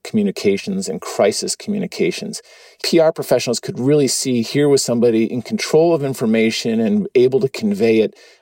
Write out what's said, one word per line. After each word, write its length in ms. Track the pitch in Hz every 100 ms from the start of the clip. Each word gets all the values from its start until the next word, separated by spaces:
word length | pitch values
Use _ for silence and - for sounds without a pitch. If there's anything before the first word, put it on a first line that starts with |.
communications 840 | - 110 101 - 101 98 - 95 90
and 140 | 76
crisis 520 | - - 104 - 98
communications. 840 | - - 101 92 - 87 - - - - - - -
P 160 | - 165
R 140 | 160
professionals 480 | 151 - 127 - 113
could 180 | - 98
really 300 | 127 147 131
see 320 | - 135 120
here 280 | 113 135 147
was 140 | 139
somebody 480 | - 117 120 113 113
in 120 | 123
control 500 | - 110 - 156 170
of 100 | 165
information 800 | 139 127 117 113 113 - 117 113
and 280 | 113 104 92
able 260 | - 127 131
to 80 | -
convey 500 | - 107 98 113 113
it 200 | 104 - - _